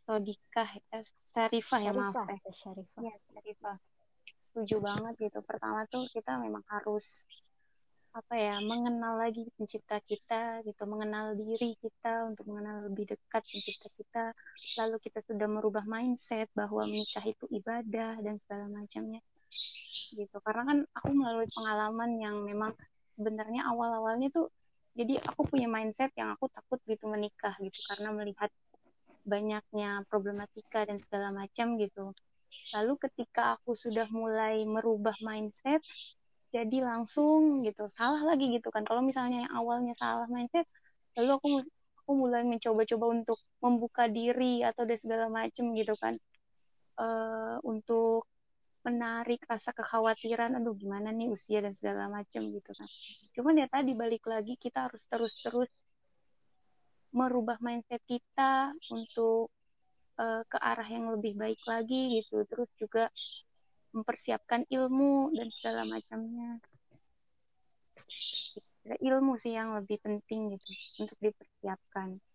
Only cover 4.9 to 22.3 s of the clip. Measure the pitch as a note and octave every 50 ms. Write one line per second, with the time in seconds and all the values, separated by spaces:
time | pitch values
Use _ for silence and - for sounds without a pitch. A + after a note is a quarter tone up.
4.9 | G3+ G3+ A3 A3+ A3+ - A3 G#3 - G#3+ G3+ - - A3 A3 A3 G#3+ G#3+ A3 -
5.9 | - B3+ B3+ - - A3+ - B3+ C4 B3+ A#3 A3 G#3 G#3 G3+ - G#3 G#3 - G#3+
6.9 | G#3 G#3 - - - - - _ - - _ _ _ _ _ _ _ _ _ _
7.9 | _ _ _ _ - A#3 - _ A#3+ A3+ G#3 G#3 G3+ G3+ G#3 G#3 A#3 A#3+ A#3+ A#3+
8.9 | A#3+ A#3 A#3 A3+ A3+ A3+ A3+ A#3 A3 A#3 A3+ A#3 _ - G#3+ - - G#3+ _ -
9.9 | G#3+ G#3 _ - G#3 G#3 _ - A#3 A3+ A3+ A#3 A3+ A3+ A3 G#3+ G3+ _ G#3 G3+
10.9 | G#3 G#3+ G#3+ G#3+ G#3+ G#3+ G#3+ G#3+ G#3+ G3+ G#3+ A3 A3+ A3 B3 A#3 A3 _ - A3
11.9 | _ _ - A#3 A3+ A3+ A3+ A3+ G#3+ - G#3 G#3 G#3 G#3 G#3 G#3 G#3+ G#3 G#3 G3+
12.9 | G3 G3+ G#3 - G#3 - _ _ - A3 - - - G#3 - - - - - G3+
13.9 | _ - G#3 _ _ A#3 A3+ A3+ A3+ - - - - - - - - A#3 A3 A3+
14.9 | A3+ G#3+ - A3 _ A3 - - A3 G3+ G#3+ G#3+ G#3+ G#3+ G#3 G#3+ G3+ G#3+ G3+ G#3+
15.9 | A3 A3+ A#3+ B3+ B3 A#3+ - - A#3 A3 A3 - _ G#3 G#3 G#3 G#3+ G#3+ G#3+ G#3+
16.9 | G#3+ G#3+ G#3+ - - G#3+ G3+ A3 G#3+ _ - - A#3+ G#3 F#3+ A3 A3+ A#3+ A#3 A3
17.9 | G#3 A3+ A3+ A3+ A3+ A3+ G#3 G#3 G#3+ G#3 _ _ G3+ G3+ G3+ G3+ G#3 G#3 G#3 G3+
18.9 | - A3 A3 A3 A3 A3+ _ _ _ _ _ _ - - - - - - - -
19.9 | - - - - A3+ G#3+ G3+ - - G3+ _ G#3+ G#3+ A3+ A#3+ C#4 D4 C#4+ D4 _
20.9 | _ - - C#4 C#4+ C#4 C4+ A#3 A3+ A3+ A3+ A3 - A#3 A3 A3 G#3+ G#3+ G#3+ G#3+
21.9 | A3 A3+ A#3 A#3+ A#3 A3+ A3 G#3